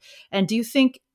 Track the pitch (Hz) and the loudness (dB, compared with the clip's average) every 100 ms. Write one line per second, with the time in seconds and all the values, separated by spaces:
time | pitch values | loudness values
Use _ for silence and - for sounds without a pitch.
0 | - - _ 196 190 220 226 277 262 - | -20 -20 _ -4 -2 -2 -2 0 0 0
1 | _ | _